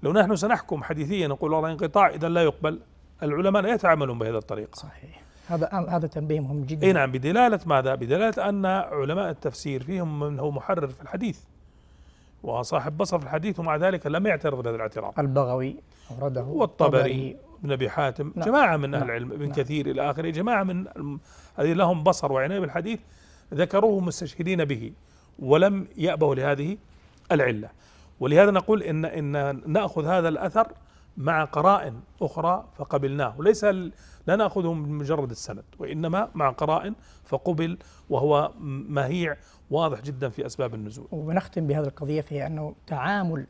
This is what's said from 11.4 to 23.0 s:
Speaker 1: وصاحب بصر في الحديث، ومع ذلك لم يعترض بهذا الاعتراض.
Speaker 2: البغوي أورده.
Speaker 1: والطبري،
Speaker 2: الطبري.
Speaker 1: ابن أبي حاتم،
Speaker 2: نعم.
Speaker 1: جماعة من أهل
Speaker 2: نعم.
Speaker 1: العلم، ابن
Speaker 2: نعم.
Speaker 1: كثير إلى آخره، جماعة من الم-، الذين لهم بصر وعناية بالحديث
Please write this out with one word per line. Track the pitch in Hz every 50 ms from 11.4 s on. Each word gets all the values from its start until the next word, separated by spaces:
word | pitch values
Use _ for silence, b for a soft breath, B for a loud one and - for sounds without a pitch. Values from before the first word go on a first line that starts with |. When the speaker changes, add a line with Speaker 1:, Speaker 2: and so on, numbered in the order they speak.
| - _ - - _ b b b b b b b b b b b b b b b -
Speaker 1:
وصاحب | - 117 117 123 - - 156 120 160 151
بصر | 156 202 185 185 170
في | 143
الحديث، | 131 143 156 156 214 196 -
ومع | 165 165 151
ذلك | 151 165 190 190 170 -
لم | 147 147 165 196
يعترض | 214 185 151 - 156 139 127 120
بهذا | 120 117
الاعتراض. | 113 113 110 - 113 107 101 - -
Speaker 2:
البغوي | 147 139 131 139 139 123 123 131 131 131 - 294 - _ b b b -
أورده. | 120 120 135 143 131 123 123
Speaker 1:
والطبري، | 131 151 320 247 196 - - 165 143 139 131
Speaker 2:
الطبري. | 127 127 127 131 135 131 - - - - - -
Speaker 1:
ابن | - 143 139
أبي | 131 131 110
حاتم، | - - 147 135 123 - 143 151 -
Speaker 2:
نعم. | 185 165
Speaker 1:
جماعة | 208 240 294 285 202 165
من | 156 143 139 143
أهل | -
Speaker 2:
نعم. | 139 127
Speaker 1:
العلم، | 117 117 120 127 127
ابن | 143 143
Speaker 2:
نعم. | 143 143
Speaker 1:
كثير | 147 135 123 147 151 143
إلى | 147 135 135 147 147
آخره، | 139 143 160 165
جماعة | 160 151 185 226 247 208 196
من | 185 185 175 190 -
الم-، | - - 151 143 143 139 B B B B B B B -
الذين | 143 151 165
لهم | 175 190 170 180 165 151
بصر | 185 175 - - 147 139
وعناية | 131 131 147 185 202
بالحديث | 185 147 - 175 170 208 233 214